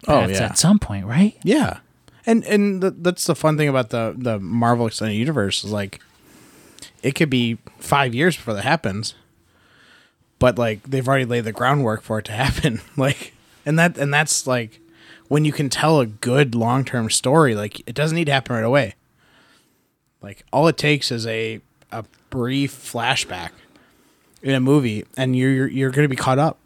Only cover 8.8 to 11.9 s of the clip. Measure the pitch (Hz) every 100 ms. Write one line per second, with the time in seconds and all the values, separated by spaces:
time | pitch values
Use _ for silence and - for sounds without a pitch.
8.8 | 107 98 110 - _ _ _ _ _ _
9.8 | _ _ _ _ _ - 123 113 117 104
10.8 | - 135 127 135 123 120 113 107 123 143
11.8 | 120